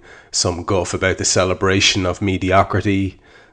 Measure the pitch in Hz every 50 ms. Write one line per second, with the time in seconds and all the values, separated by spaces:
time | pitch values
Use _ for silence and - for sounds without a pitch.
0 | - - - - - _ - - - 95 87 85 85 - 101 90 87 - - 87
1 | 92 92 87 - 85 - - 101 92 92 90 - 98 95 95 101 - - - 101
2 | 92 90 85 - 104 98 92 87 92 92 92 98 95 - - 98 92 107 98 98
3 | 98 92 - - _ - - - - _